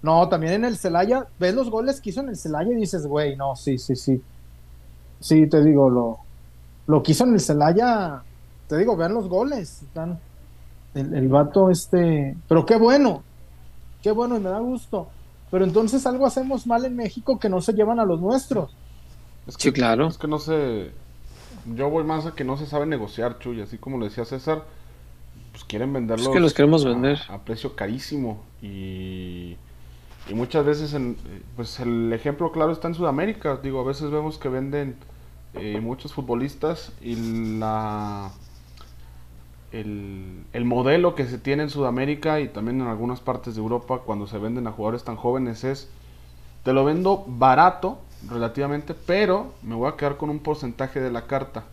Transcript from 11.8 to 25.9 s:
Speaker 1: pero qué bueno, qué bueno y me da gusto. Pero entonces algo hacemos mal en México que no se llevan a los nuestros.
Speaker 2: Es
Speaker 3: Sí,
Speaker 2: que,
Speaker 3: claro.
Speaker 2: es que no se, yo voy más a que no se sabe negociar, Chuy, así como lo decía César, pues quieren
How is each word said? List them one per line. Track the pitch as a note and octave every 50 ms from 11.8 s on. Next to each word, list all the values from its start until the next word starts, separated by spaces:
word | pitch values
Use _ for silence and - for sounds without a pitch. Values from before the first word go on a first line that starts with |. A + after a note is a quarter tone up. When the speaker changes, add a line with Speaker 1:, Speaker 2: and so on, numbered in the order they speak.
| - - - F3+ F3 E3+ D#3+ D3+ C#3+ C#3 C3+ - - -
Speaker 1:
pero | E3 E3 D#3+
qué | - A#3
bueno, | A3+ A3+ A#3 B3+ C#4+ C#4+ A#3+ F3 C#3 - - - - - - - - - - - - - - - - -
qué | G#3
bueno | G#3+ G#3+ A#3+ B3 B3
y | A3+
me | G3 F#3
da | F#3 G#3
gusto. | A3+ B3 B3+ A#3 - - - G3+ D#3+ - - - - - - - - -
Pero | - F#3 F#3+
entonces | F#3 E3 G#3+ A3+ A3 A#3+ C4+ C4+
algo | C4 B3 B3+ C4+
hacemos | C4 - C4+ C4 C4 C4+ B3 - A#3+
mal | A#3 A#3 B3+
en | C4 B3 A#3+
México | A#3 G3 - - G#3+ - C4+ G#3+
que | - G#3+
no | F#3 F3+
se | E3 - A3
llevan | G3+ G#3+ G#3 A#3 A#3
a | A3+
los | G3 F3 D#3+
nuestros. | F3 F#3+ A#3+ C4+ C4 - C4+ G#3+ E3 - - - - - - - - - - - - - - - - -
Speaker 2:
Es | - -
Speaker 3:
Sí, | - D3
Speaker 2:
que, | B2+
Speaker 3:
claro. | C3+ B2 A#2 A2+ A2+ D3 E3
Speaker 2:
es | D#3+ -
que | - D#3
no | D3+ D3+
se, | C#3+ D3+ D#3+ D#3 D3 C3 A2+ G#2+ F#2 D2+ - - - - - - - - - - - - - - - - A#2
yo | A2+ C#3 C#3+
voy | D3 E3 D#3
más | D3+ D#3 D#3+ D3+ E3
a | D#3+
que | - C#3+
no | B2+ C3+ C#3
se | D3+ C#3
sabe | D3 D3 D3
negociar, | D#3+ D#3 C3 G#2+ G2+ - - A2+ A#2+ A#2 -
Chuy, | - B2 A#2+ A2+
así | G2+ G2 - A2
como | - - C3+ B2+
lo | A2+
decía | G#2 G#2 - A#2
César, | A2 C3+ C3 - D#3 D#3+ D#3 D3+ - - - - - - - - - - - - - - - - -
pues | - - -
quieren | - G#2 G#2 A#2+ C3+